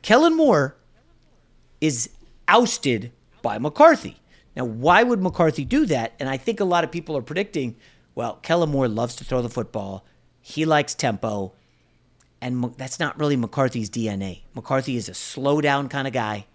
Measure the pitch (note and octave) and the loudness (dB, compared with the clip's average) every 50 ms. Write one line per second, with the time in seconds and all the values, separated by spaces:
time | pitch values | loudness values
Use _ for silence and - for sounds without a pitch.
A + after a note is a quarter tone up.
0 | - - G#3+ C4 D#4+ E4+ E4 D#4+ D#4+ C#4 G3+ D3+ C#3 C3+ - _ _ _ _ _ | 4 6 6 6 6 6 6 6 6 6 6 4 2 0 -4 _ _ _ _ _
1 | _ _ _ _ _ _ _ _ _ _ _ _ _ _ _ _ - D#3 C3+ A#2+ | _ _ _ _ _ _ _ _ _ _ _ _ _ _ _ _ -2 -2 -2 -2
2 | - - - - - - - _ _ - F#3+ A#3 B3 - - - - C#3 A#2+ G#2+ | -8 -10 -10 -20 -20 -20 -20 _ _ 4 6 6 6 4 0 -2 0 0 0 0
3 | G2 A#2+ _ _ _ _ _ _ - A#2+ G#2 A2 B2+ D3+ D3+ - D4 E4+ D4+ - | -4 -8 _ _ _ _ _ _ -6 -4 -4 -2 -4 -6 4 8 8 8 8 6
4 | - F#2 - _ _ _ _ _ _ _ _ - B2+ A#2+ A2 A2+ B2 D#3+ F3+ G3+ | -2 -12 -14 _ _ _ _ _ _ _ _ -6 -6 -6 -6 0 2 6 6 6
5 | A#3+ B3 A#3+ G3+ F#3 F3+ - - E3+ D#3+ D3+ - C#3 - - D4 D#4 G3 D3+ B2 | 6 4 2 0 0 -2 0 2 2 2 2 -2 -4 -2 0 0 2 2 0 -2
6 | A2+ A2+ - - C#3 C3 C3+ C3 - - A3 G#3+ G#3 F#3 F3 F3 D#3+ D3 D#3+ E3+ | -2 -6 -8 -8 -6 -4 -4 -4 -4 -4 -2 -2 0 0 2 0 0 -2 -6 -10
7 | D3+ - D#3 C#3 A#2 - D3+ F3+ G3+ - - D#3+ C3 A#2+ A2+ _ _ - _ _ | -8 -6 -6 -6 -6 -6 -6 -6 -6 -4 -4 -6 -6 -6 -8 _ _ -20 _ _
8 | _ _ _ - A#2+ A#2 - _ - - E3 F3 E3+ D3+ C#3+ C3+ C3 A#2 G#2 A2 | _ _ _ -8 -8 -8 -8 _ -2 0 2 2 2 0 2 0 0 0 0 -2
9 | A#2+ A#2+ - - - - C3 B2+ A#2+ A#2 - B2 A2 - - A2 G2 G2 G2 F#2+ | -4 -4 -6 -12 -8 -4 -4 -2 -2 -4 -6 -6 -8 -6 -8 -8 -8 -8 -10 -12
10 | _ _ _ _ _ _ _ _ _ - - D3+ D#3 D#3+ D#3 D3 C#3+ - - - | _ _ _ _ _ _ _ _ _ -12 -6 -4 0 2 2 2 2 -2 -6 -4
11 | - B2+ G#2+ F#2+ - A2 G#2 G2+ G2 F#2 _ _ _ _ _ _ _ _ _ _ | -2 -2 -2 -2 -4 -6 -4 -4 -6 -8 _ _ _ _ _ _ _ _ _ _
12 | _ _ _ _ _ _ _ _ - B2+ B2+ B2 B2 A#2+ A#2+ - C3 B2 - - | _ _ _ _ _ _ _ _ -8 -6 -4 -2 -4 -4 -6 -10 -12 -12 -6 -4
13 | E3 D3 - - D3+ D3 C#3+ B2+ A#2 G#2 - C#3+ C3+ B2 A2+ A#2+ G#2+ F#2+ - A#2+ | -4 -4 -2 -2 0 0 0 0 -2 -4 -2 -2 -2 0 0 -4 -6 -6 -4 -4
14 | A2+ G#2+ G2+ F#2+ G2 F#2+ F2+ - - - _ B2+ A#2 - C3+ C3+ C3 C#3+ B2+ A#2+ | -4 -4 -4 -4 -6 -8 -10 -12 -18 -16 _ -14 -6 -2 -2 -2 -2 -2 -4 -4
15 | G#2 - F#2+ - - - - B2+ C3 C#3 D3 D3+ D3 C#3+ C#3 C#3 C#3+ B2 - C#3 | -6 -8 -10 -10 -10 -10 -8 -4 0 0 2 2 2 2 0 0 -2 -4 -6 -6
16 | C3+ C3+ A#2 B2+ A2 G#2+ G#2+ G#2 G2+ _ | -6 -4 -4 -4 -4 -4 -6 -8 -10 _